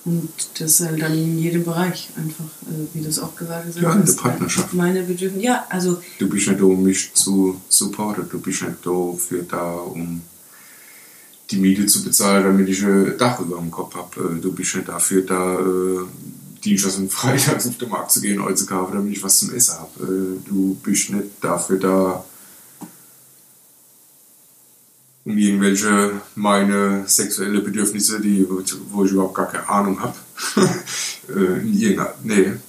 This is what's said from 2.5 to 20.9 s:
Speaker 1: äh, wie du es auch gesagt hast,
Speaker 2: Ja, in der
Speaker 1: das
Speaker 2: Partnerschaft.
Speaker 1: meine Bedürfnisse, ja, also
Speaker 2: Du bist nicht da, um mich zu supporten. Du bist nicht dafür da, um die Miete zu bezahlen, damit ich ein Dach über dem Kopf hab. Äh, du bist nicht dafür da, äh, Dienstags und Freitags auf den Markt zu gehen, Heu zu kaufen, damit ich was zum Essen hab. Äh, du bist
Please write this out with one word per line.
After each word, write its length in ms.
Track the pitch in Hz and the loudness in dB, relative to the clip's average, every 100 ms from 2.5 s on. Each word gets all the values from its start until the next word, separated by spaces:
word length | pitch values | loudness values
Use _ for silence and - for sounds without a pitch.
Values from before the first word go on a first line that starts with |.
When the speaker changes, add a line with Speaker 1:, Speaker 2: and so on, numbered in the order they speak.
| - - | -12 -10
Speaker 1:
äh, 200 | 156 151 | -8 -6
wie 80 | 160 | -6
du 80 | 151 | -4
es 100 | 156 | -4
auch 160 | 160 - | -6 -10
gesagt 300 | 165 170 170 | -10 -8 -8
hast, 100 | 170 | 0
Speaker 2:
Ja, 160 | 170 | 4
in 60 | 165 | 4
der 80 | 175 | 4
Speaker 1:
das 100 | - | 2
Speaker 2:
Partnerschaft. 580 | - 170 175 185 - | 0 -2 -2 -2 0
Speaker 1:
meine 280 | 180 175 185 | 0 2 2
Bedürfnisse, 420 | 180 175 185 190 240 | -2 -4 -4 -2 0
ja, 180 | 247 - | 0 -2
also 320 | 180 180 175 - - | -2 0 -2 -6 -4
Speaker 2:
Du 100 | 98 | -2
bist 180 | 101 101 | 0 2
nicht 140 | 98 | 4
da, 40 | |
um 180 | 95 92 | 6 6
mich 320 | 95 95 - | 4 2 0
zu 460 | - - 98 95 92 - | 0 2 4 2 0 0
supporten. 600 | - 101 - 107 98 82 | 0 0 -4 -4 -4 -6
Du 80 | 85 | -6
bist 240 | 95 92 | -6 -4
nicht 220 | - 85 | -6 -6
dafür 580 | 87 90 90 87 - 90 87 | -2 0 0 -4 -4 -4 -4
da, 240 | 87 87 85 | -6 -4 -6
um 440 | 87 85 85 85 85 - - - - - - - - - - - - | -8 -8 -6 -8 -10 -20 -20 -20 -20 -20 -20 -20 -20 -20 -20 -20 -4
die 60 | 196 | 2
Miete 300 | 190 98 101 | 4 4 4
zu 180 | 101 | 2
bezahlen, 400 | 95 - 101 98 | 2 2 4 4
damit 240 | 95 98 95 | 6 4 4
ich 160 | 95 | 2
ein 320 | 101 98 90 - | 4 4 4 2
Dach 240 | 123 123 | 0 0
über 160 | 87 87 | -6 -6
dem 140 | 85 | -6
Kopf 240 | 90 90 | -8 -10
hab. 220 | 90 87 - | -10 -12 -6
Äh, 220 | 92 82 | -4 -2
du 120 | 90 | -4
bist 220 | 85 90 | -4 -4
nicht 140 | 92 90 | -4 -6
dafür 340 | 87 - 95 | -2 2 2
da, 360 | 92 92 90 92 | 2 0 0 0
äh, 460 | 92 92 92 92 90 - - - - - | 2 2 2 0 -4 -12 -16 -16 -20 -6
Dienstags 320 | 104 98 98 98 | 2 2 2 -2
und 160 | 95 | -4
Freitags 540 | - 131 131 - - 120 | 0 0 2 2 0 -2
auf 100 | - | -4
den 120 | 120 | -6
Markt 200 | - - | -6 0
zu 80 | - | 0
gehen, 220 | 104 101 | 2 0
Heu 100 | 98 | 0
zu 120 | 95 - | -2 -2
kaufen, 280 | 95 92 | -2 -2
damit 180 | 104 101 98 | -2 -2 -4
ich 60 | |
was 160 | 95 - | 2 2
zum 160 | 101 | 2
Essen 200 | - - - | 0 0 0
hab. 160 | - - | -12 -8
Äh, 400 | - 95 95 92 - | -2 -2 -2 -6 -4
du 300 | 98 95 95 | 0 0 0
bist 280 | 107 | -2